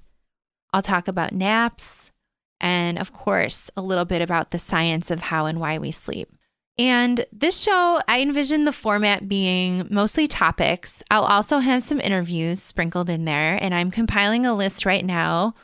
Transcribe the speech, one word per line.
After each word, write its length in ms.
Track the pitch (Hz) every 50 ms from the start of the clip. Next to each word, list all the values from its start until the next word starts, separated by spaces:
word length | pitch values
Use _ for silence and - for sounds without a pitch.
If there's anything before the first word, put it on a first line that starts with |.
| - - _ _ _ _ _ _ _ _ _ _ _ _
I'll 100 | - 196
talk 260 | - - 190 175 175 190
about 240 | 185 175 160 -
naps 800 | - 185 190 202 220 226 233 233 - - - - - - - - _ _ _ _ _ _ _ _ _ -
and, 380 | 180 175 180 175 170 175 170 -
of 140 | 190 -
course, 580 | - - - 208 196 - - - - - - - -
a 60 | 196
little 220 | 185 190 185 175 175
bit 180 | 180 180 170
about 280 | 170 180 170 165 - -
the 80 | - 170
science 520 | - - 185 160 165 170 160 165 - -
of 100 | 170 170
how 240 | - - 165 160 156
and 140 | 156 160 165
why 180 | 160 151 156 156
we 120 | - 156
sleep. 400 | 165 - - - - 92 - - _ _ _ _ _ _ _ _ _
And 480 | - 240 254 247 240 247 247 247 240 - -
this 280 | - 208 294 349 - -
show, 400 | - 427 381 359 349 349 349 311 - -
I 120 | 233 254
envision 440 | 277 285 277 294 277 262 311 302 294
the 80 | 240
format 560 | - - - 220 202 208 208 202 202 185 196 196
being 580 | 196 196 190 185 185 180 185 185 180 185 - -
mostly 360 | 202 202 208 214 - 311 302
topics. 800 | 294 - - 170 165 - - 165 - 180 - - - - - - -
I'll 140 | 214 214
also 360 | - - 202 202 214 - 302 277
have 260 | 247 269 254 254 247
some 160 | - 294 269
interviews 600 | - 202 196 185 170 170 175 160 160 170 180 190
sprinkled 480 | - - - 185 170 165 - 180 175 175
in 180 | 165 160 160
there, 300 | 160 143 147 156 160 190 214
and 100 | - 185
I'm 200 | 180 175 175 185
compiling 520 | - 226 226 208 208 202 202 208 226 240 254
a 120 | 247 226
list 280 | 202 196 190 - - -
right 200 | 190 190 190 185
now 500 | 185 175 165 160 165 165 170 196 226 - -